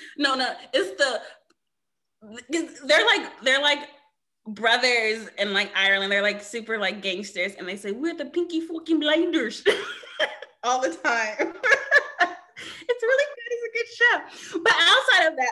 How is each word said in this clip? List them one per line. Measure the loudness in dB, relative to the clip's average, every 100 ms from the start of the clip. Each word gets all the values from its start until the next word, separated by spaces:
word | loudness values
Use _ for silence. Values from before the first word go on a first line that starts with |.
| -10 -2
No, | 0 0
no. | -2 -6 -4
It's | -2 -2 0
the, | 0 -2 -8 -20 _ _ _ _ _ _ _ _ -20 -18 -6
it's, | -4 -4 -6
they're | 2 4 6
like, | 2 0 -4
they're | 0 2
like | 4 0 -2 -18 _ _ _ _ -14
brothers | -2 2 4 4 2 2 -2 -6 -4
in, | -2
like, | 0 -2 0
Ireland. | 2 2 2
They're, | 2
like, | 2 -2
super, | -6 -10 -6 -4
like, | -2 -4
gangsters. | -4 -6 -6 -4 -4 -4
And | -10
they | -8
say, | -8
We're | -6 -4 -6
the | -6
Peaky | -4 -4 -4
fucking | -6 -8 0 0
Blinders. | 2 2 2 0 -2 -2 0 0 -2 -12 -12
<laughs> | -4 -4 -6 -16 _
All | -2 0
the | 0 -2
time. | 0 0 0 -2 -4 -2
<laughs> | 2 2 4 2 2 0 -2 -2 -18 -18 -16 -8 -4
It's | -2
really | 2 2 2 -4
good. | -8
It's | -6 -6
a | -6
good | -6 2 2 2 -2 -14 -10
show. | 0
But | 2
outside | 4 6 4 6 4 4
of | 2
that, | -2